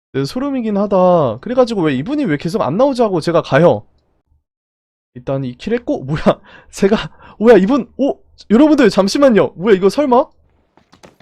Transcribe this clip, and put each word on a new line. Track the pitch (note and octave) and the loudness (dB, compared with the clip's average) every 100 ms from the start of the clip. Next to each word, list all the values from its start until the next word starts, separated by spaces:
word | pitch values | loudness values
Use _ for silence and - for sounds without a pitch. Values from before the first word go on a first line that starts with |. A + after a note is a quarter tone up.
| _ | _
네, | C3+ C#3 | -8 -6
소름이긴 | B3+ C#4+ C4+ A3 G3+ | -6 -6 -6 -4 -4
하다. | G#3 G3 F#3 F3 C3 A2+ | -2 2 2 2 0 -4
그래가지고 | G3+ B3 A#3+ A3 | -4 -2 -2 0
왜 | D#3 | -2
이분이 | B2+ E3+ D4+ A#3 | -2 -4 -4 -4
왜 | D3 | -4
계속 | E3+ F#3+ | -4 -4
안 | B2+ F3+ | -4 0
나오지 | C#4+ B3 | 0 0
하고 | A3 F3+ | -2 -2
제가 | E3+ E3 | -2 -2
가요. | - C3 E3+ G#2 - _ _ _ _ _ _ _ _ _ _ _ _ | 0 2 2 0 -6 _ _ _ _ _ _ _ _ _ _ _ _
일단 | B2 B2 C3+ | -14 -8 -6
이 | C3 A#2+ | -6 -10
킬 | - | -6
했고, | A#3+ C4+ C#4 | -6 -4 -6
뭐야, | C3 D#3 G#3 - - - | -6 -2 -2 -2 -8 -20
<laughs> | _ | _
제가, | - G3 G#3+ - - - - | -2 0 0 -4 -16 -20 0
뭐야, | A3 G#3+ | 4 6
이분, | G3 C#4 - - | 4 0 -4 -4
오, | C4+ - _ _ - | -4 -4 _ _ 0
여러분들, | G#3+ D4+ D4+ D4 | 2 4 4 2
잠시만요. | - G3 C#4+ C#4 G3+ C#3+ - | 2 0 2 2 4 0 -2
뭐야, | G3+ | 0
이거 | F#3+ F#3+ | 2 2
설마? | C4 D4 A#3+ D#4 _ _ _ _ _ _ _ - _ | 0 0 0 0 _ _ _ _ _ _ _ -20 _